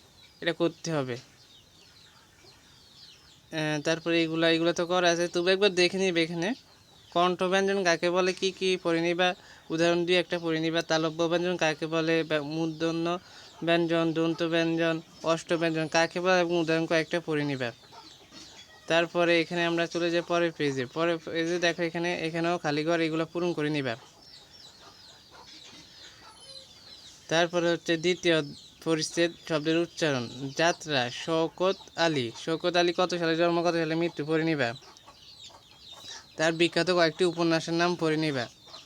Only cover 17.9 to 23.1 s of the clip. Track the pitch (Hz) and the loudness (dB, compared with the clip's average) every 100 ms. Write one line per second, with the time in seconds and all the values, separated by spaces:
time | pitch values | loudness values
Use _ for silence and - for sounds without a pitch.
17.9 | - - - - - - - - - - | -20 -20 -20 -20 -20 -20 -20 -20 -12 -2
18.9 | 165 170 175 170 170 160 175 170 170 165 | 0 2 2 4 4 2 0 0 0 -2
19.9 | 170 170 170 165 170 170 160 147 135 123 | -2 0 -2 0 0 0 0 -2 -2 -4
20.9 | 156 170 165 - 165 165 175 170 165 170 | -2 -2 -2 -4 -4 -2 0 0 0 -2
21.9 | 170 170 175 160 165 165 175 156 147 156 | -2 -4 -4 -4 -2 -2 -2 -2 -2 0
22.9 | 170 165 | 0 0